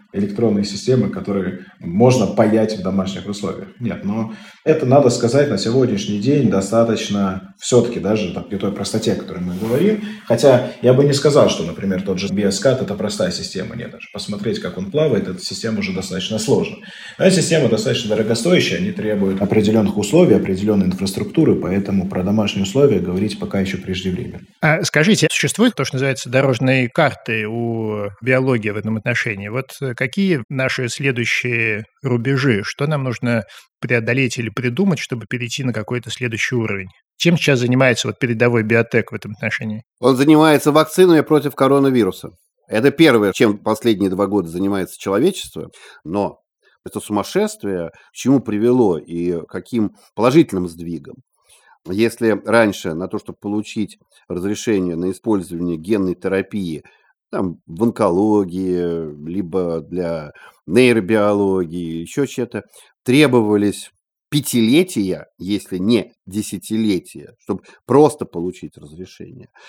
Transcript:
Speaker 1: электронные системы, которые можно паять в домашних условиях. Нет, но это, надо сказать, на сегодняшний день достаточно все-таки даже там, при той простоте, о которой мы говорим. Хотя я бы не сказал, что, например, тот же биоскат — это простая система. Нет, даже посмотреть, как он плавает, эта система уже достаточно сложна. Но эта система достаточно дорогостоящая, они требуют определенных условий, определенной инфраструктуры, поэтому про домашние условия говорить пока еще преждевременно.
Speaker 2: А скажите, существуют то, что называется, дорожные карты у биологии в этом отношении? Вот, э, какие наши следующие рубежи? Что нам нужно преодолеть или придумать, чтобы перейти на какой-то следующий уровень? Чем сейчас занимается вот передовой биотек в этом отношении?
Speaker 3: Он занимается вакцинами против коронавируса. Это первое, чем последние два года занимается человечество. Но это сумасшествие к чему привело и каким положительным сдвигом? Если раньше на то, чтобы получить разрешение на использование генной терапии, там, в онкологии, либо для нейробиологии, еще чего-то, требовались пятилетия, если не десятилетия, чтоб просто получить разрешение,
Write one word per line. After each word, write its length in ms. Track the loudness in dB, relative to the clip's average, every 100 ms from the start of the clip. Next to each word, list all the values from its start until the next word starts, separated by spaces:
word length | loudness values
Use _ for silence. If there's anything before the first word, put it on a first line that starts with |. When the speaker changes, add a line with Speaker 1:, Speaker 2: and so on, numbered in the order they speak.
| _
Speaker 1:
электронные 520 | -4 -4 0 0 0
системы, 440 | -2 -4 0 2 2
которые 580 | -2 -4 -4 -4 -8 -14 -14
можно 480 | -6 4 6 6 2
паять 500 | 2 4 4 0 -2
в 60 |
домашних 440 | -2 -2 -2 -6 -8
условиях. 420 | -8 -6 -8 -12 -8
Нет, 260 | -8 -6
но 300 | -6 -6 -6 -10 -20 -8
это, 200 | 0 2
надо 240 | 6 6 6
сказать, 400 | 2 2 2 2
на 80 | 0
сегодняшний 640 | 0 2 2 0 -2 -2
день 320 | 2 2 4
достаточно 1040 | 2 2 2 2 0 -2 -2 -2 -4 -12 -14
все-таки 400 | 2 2 2 -2
даже 340 | -2 -2 -2
там, 80 | -6
при 140 | -8 -6
той 160 | -4
простоте, 400 | -4 -4 -2 -2
о 40 | -2
которой 220 | -4 -8
мы 160 | -6
говорим. 480 | -6 -2 2 2 0 -4 -10 -2
Хотя 460 | 4 6 6 2 0
я 120 | 4
бы 100 | 4
не 80 | 4
сказал, 360 | 4 4 6 4
что, 140 | 2
например, 400 | -6 -6 -4 -4
тот 160 | -2 -4
же 80 | -2
биоскат — 560 | -2 -2 0 0 0
это 120 | -2 -4
простая 340 | -6 -2 -4
система. 460 | -4 -8 -8 -10 -10
Нет, 160 | -14
даже 160 | -16 -16
посмотреть, 460 | -14 -10 -6 -6 -6
как 200 | -6 -8
он 120 | -4
плавает, 380 | 0 2 0 -2
эта 100 | -8
система 400 | -10 -8 -4 -4
уже 160 | -4
достаточно 460 | -6 -6 -6 -6 -4
сложна. 380 | 0 0 0 -6 -16 -18 -16 0
Но 80 | 2
эта 100 | 4
система 320 | 2 2 2
достаточно 480 | 2 0 -2 -2 0
дорогостоящая, 600 | 0 0 2 2 2 -2
они 120 | -4
требуют 500 | -4 -4 0 0 0
определенных 560 | 0 2 2 2 2 0
условий, 380 | 0 4 6
определенной 520 | 4 2 -2 0 2 2
инфраструктуры, 680 | 0 -4 -4 -4 0 2
поэтому 540 | 2 0 -2 0 -2 -2
про 160 | -4
домашние 400 | -2 0 0 -2
условия 340 | -2 4 4 4
говорить 400 | 0 -2 -2 -4
пока 220 | -6 -4
еще 180 | -2 -4
преждевременно. 640 | -6 -6 -4 -6 -8 -12 -18 -4
Speaker 2:
А 220 | 0 0
скажите, 460 | 0 2 4 4 2
существуют 460 | 0 -2 2 2 2
то, 80 |
что 120 | -4 -2
называется, 320 | -2 -2 0
дорожные 600 | 2 2 2 2 2 0
карты 580 | 2 0 0 -6 -4 -4
у 640 | -4 -4 -4 -4 -4 -6 -6
биологии 500 | 0 2 2 0 -2
в 60 | -6
этом 200 | -4 -4
отношении? 520 | -2 -4 -4 -6 -8
Вот, 180 | -8 -10 -10
э, 140 | -8 -4
какие 420 | -4 0 0 0 -2
наши 400 | -4 -4 -2 -6
следующие 960 | -2 -2 -2 -2 -2 -2 -2 -2 -2 -8 _
рубежи? 600 | -2 -2 0 0 2 2
Что 220 | -2 -4 -2
нам 180 | -2
нужно 400 | -2 -4 -2 -2 -4 -14 _ _
преодолеть 560 | -2 0 0 0 0 -2
или 100 | -8
придумать, 500 | -4 -4 0 0 0
чтобы 280 | -4 -10 -8
перейти 340 | -8 -6 -6
на 120 | -4
какой-то 360 | -4 -4 -6 -8
следующий 440 | -8 -6 -4 -2
уровень? 340 | -2 -2 -4 -8 _ _ -2
Чем 180 | 2 2
сейчас 220 | 2 2
занимается 500 | 2 4 4 2 -2
вот 100 | -4
передовой 440 | -2 2 2 2
биотек 500 | 2 2 2 0 -2
в 20 |
этом 180 | -8 -14
отношении? 500 | -8 -8 -6 -8 -10 -14 -2
Speaker 3:
Он 160 | 2 4
занимается 560 | 6 6 6 4 4
вакцинами 480 | 2 2 4 6 6
против 340 | 4 2 0
коронавируса. 760 | 0 2 4 4 4 2 -2 -14 _ _ _ -4
Это 240 | 2 2
первое, 420 | 6 6 6 4
чем 260 | 2 2 2
последние 500 | -2 0 0 2 0
два 180 | 0 0
года 220 | 0 -2
занимается 480 | -4 -2 -2 -4 -8
человечество. 720 | -2 0 0 -2 -10 -14 -16 -18 -20 -20
Но 360 | -8 -4 -4 -6 _ _ _ _ -12
это 140 | -12
сумасшествие 920 | -6 -6 -2 -2 -4 -4 -6 -6 -6
к 240 | -12 _
чему 260 | -6 2 2
привело 560 | 2 0 2 4 4 2
и 400 | -4 -4 -2 -4 -6
каким 420 | -12 -6 -2 -2 _ _
положительным 520 | 0 4 6 4 0 -4
сдвигом? 500 | -8 -10 -10 -12 -20 _ _ _ _ _ _ -6
Если 520 | 0 0 2 0 2 2
раньше 480 | 4 4 0 -6
на 120 | -6 -6
то, 100 | -8
чтобы 180 | -10 -12
получить 580 | -6 -6 -6 -6 -8 -8 _ _ -10
разрешение 680 | -6 -4 -4 0 0 0 -2
на 140 | -4
использование 640 | -4 -2 -2 -2 -6 -4 -6
генной 380 | -2 -2 0
терапии, 680 | -4 -2 -2 -4 -6 -6 -8 -12 _ _ _ -10
там, 260 | -6 -4 -6 -14
в 160 | -2
онкологии, 1500 | -2 2 0 2 2 2 0 -4 -2 -2 -2 -4 -6 -12 -10
либо 520 | -8 -4 -4 -2 -4
для 520 | -6 -6 -6 -6 -10 -18 -20 _ -2
нейробиологии, 1400 | 4 6 4 2 2 2 2 2 0 -2 -6 -8 -8
еще 240 | -8 -4 -4
чего-то, 360 | -4 -8 -8 -12 _ _ _
требовались 840 | 0 4 6 4 4 2 2 -2 -10 _ _ _ -6
пятилетия, 960 | -4 -2 2 4 4 2 0 -4 -4 -10 -12
если 400 | -4 -4 -4 -4
не 340 | 2 0 0 _ -10
десятилетия, 1080 | -8 -6 -8 -6 -2 0 0 -4 -18 -20 -18
чтоб 200 | -8 -8 -10 -20 0
просто 380 | 4 4 2
получить 520 | -10 -8 -8 -8 -16 -18
разрешение, 720 | -20 -18 -18 -18 -20 -20 -20 _